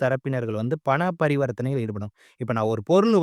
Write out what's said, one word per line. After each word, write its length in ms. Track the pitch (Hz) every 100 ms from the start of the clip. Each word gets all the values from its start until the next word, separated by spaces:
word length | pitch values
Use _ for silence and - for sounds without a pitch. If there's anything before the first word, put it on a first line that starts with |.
தரப்பினர்கள் 560 | 131 131 139 131 117 107
வந்து 160 | 117 156
பண 280 | - 139 180 170
பரிவர்த்தனையில் 640 | 156 139 135 113 131 135
ஈடுபடும். 300 | 110 104 101 _ _ _
இப்ப 140 | 117 117
நான் 140 | 110
ஒரு 120 | 110
பொருள் 360 | 101 180 214 214